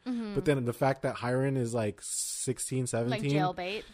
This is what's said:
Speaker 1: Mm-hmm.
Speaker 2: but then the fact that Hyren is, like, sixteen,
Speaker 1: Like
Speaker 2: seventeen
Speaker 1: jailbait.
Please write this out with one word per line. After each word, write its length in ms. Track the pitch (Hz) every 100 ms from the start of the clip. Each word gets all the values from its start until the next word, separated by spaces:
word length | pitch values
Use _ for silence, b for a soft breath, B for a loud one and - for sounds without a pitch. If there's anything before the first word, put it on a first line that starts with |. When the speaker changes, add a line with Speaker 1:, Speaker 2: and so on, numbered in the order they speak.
| -
Speaker 1:
Mm-hmm. 300 | 240 220 196
Speaker 2:
but 80 | 165
then 200 | 139 120
the 80 |
fact 300 | 117 135 135
that 120 | 135 -
Hyren 380 | 120 127 135 135
is, 180 | 117
like, 260 | 120 107 101
sixteen, 800 | - - - - - 123 - 131
Speaker 1:
Like 80 | 123
Speaker 2:
seventeen 420 | - 120 120 143
Speaker 1:
jailbait. 520 | 143 185 180 180 208 -